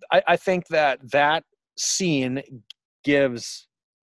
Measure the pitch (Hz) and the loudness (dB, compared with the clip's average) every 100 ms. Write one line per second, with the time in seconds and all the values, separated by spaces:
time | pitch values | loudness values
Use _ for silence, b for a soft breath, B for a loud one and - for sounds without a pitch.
0 | - 170 180 180 - 180 - 160 147 127 | -2 0 2 2 0 -4 -2 0 0 0
1 | 127 147 147 156 - _ _ - - - | -2 0 2 0 -4 _ _ -8 -4 -2
2 | 185 147 127 131 - 131 - - _ _ | 0 0 -2 -6 -10 -18 -20 -20 _ _
3 | - 143 135 117 - - - _ _ _ | 0 2 2 -2 -10 -14 -18 _ _ _
4 | _ | _